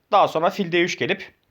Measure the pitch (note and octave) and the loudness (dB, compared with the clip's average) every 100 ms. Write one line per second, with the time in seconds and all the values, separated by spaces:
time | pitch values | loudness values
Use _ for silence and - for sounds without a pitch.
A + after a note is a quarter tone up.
0 | _ G3+ D#3 D#3+ E3+ F#3+ F3+ E3+ F3 - | _ 2 2 2 -2 -2 -2 0 0 -2
1 | B2 F#3+ - _ _ | -4 -4 -8 _ _